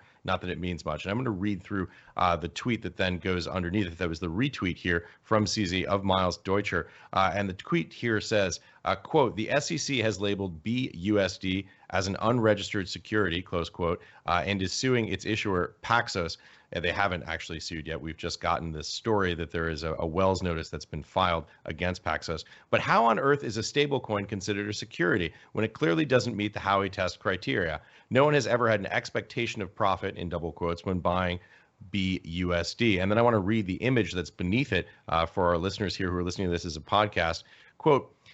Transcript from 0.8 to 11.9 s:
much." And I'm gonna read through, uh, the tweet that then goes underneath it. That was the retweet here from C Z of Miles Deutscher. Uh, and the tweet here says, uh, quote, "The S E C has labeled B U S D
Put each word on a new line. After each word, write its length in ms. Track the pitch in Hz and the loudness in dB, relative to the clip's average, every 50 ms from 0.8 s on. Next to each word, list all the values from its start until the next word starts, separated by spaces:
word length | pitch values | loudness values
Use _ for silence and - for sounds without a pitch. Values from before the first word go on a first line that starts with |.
| - | -4
much." 200 | 80 76 76 - | -6 -6 -4 -4
And 60 | 92 | -4
I'm 80 | 104 123 | -4 -2
gonna 120 | 131 123 | -2 -4
read 320 | 104 87 98 104 101 92 | -4 -2 -2 -2 -4 -4
through, 260 | - - 104 95 90 - - - - - - | -6 -6 -4 -4 -4 -6 -8 -16 -20 -10 -2
uh, 200 | - 90 87 85 | 0 2 2 2
the 120 | 78 85 82 | 2 -2 -6
tweet 340 | - - - 127 113 85 | -8 -6 -2 -2 -2 -2
that 140 | - 85 - | -4 -8 -4
then 220 | - 95 92 90 85 | -2 -2 0 0 -2
goes 300 | - 95 90 87 80 - | -2 -2 -2 -2 -2 -4
underneath 380 | - 92 87 87 92 107 98 | -4 -4 -2 0 0 0 -2
it. 120 | 85 80 82 | -2 -4 -4
That 100 | 92 82 | -4 -4
was 120 | 82 82 | -2 -4
the 100 | 92 82 | -4 -4
retweet 460 | 80 104 139 147 - - 101 87 82 | -2 -2 -2 -2 -2 -2 -4 -4 -4
here 300 | - - 90 85 85 - - - _ | -2 -2 0 0 0 -2 -6 -14 _
from 240 | _ - 113 107 104 | _ 0 2 2 2
C 200 | 92 - 110 98 | 2 0 0 0
Z 180 | 85 92 92 80 | 0 0 0 0
of 180 | 73 98 101 95 | 0 0 0 2
Miles 340 | 98 95 95 92 90 87 - | 2 2 2 2 0 -2 -2
Deutscher. 500 | - 95 95 104 107 - 95 85 - - - - - - | -2 0 0 0 0 0 -2 -2 -4 -4 -12 -20 -16 -4
Uh, 200 | - 92 95 90 85 | 0 2 2 2 2
and 140 | 101 101 95 | 0 -2 -2
the 60 | 92 | -4
tweet 380 | - - - 170 170 - - | -8 -4 -2 0 0 0 -4
here 280 | - - 120 120 110 101 | -6 -4 -2 0 0 0
says, 400 | - - 113 104 98 87 80 - - - - - - | 0 2 2 2 2 2 0 -4 -10 -16 -20 -4 -2
uh, 100 | 90 95 | -2 -2
quote, 400 | 98 - - - 156 131 104 78 | -2 -2 2 4 4 4 4 2
"The 160 | 104 110 - | -2 -2 0
S 220 | 127 147 143 - | 0 0 0 0
E 60 | 170 143 | -4 -4
C 200 | - - 139 120 | -2 -2 0 2
has 220 | 104 110 98 95 | 2 0 0 0
labeled 420 | 104 101 101 92 98 92 82 78 | 0 0 0 0 -2 -4 -6 -6
B 280 | - 110 120 127 131 - - | -4 -4 -2 -2 -2 -4 -6
U 240 | 85 87 104 104 101 | -4 0 2 4 4
S 200 | 95 90 - - | 4 2 0 -4
D 280 | - 95 92 98 95 - - - - - | -2 -2 -2 -2 -4 -6 -14 -20 -10 -4